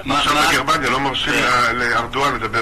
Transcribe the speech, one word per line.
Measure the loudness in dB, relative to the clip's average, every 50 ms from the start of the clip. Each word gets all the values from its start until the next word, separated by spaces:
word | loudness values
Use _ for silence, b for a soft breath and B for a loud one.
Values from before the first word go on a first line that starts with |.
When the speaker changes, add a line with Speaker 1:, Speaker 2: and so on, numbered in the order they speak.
| -4
Speaker 1:
מה, | -2 0 0
Speaker 2:
עכשיו | 2 2 2
Speaker 1:
מה? | 2 2 2
Speaker 2:
בגרמניה | 2 0 2 0 0 0 0 0
לא | 0 0
מרשים | 0 -2 -2 -2 -2 -2
Speaker 1:
כן. | 0 0
Speaker 2:
לה-, | 0 2 2 2 2 2
לארדואן | 0 0 0 0 0 0 -2 -2 -2 -2 0 0 0
לדבר | -2 -4 -4 -2 -2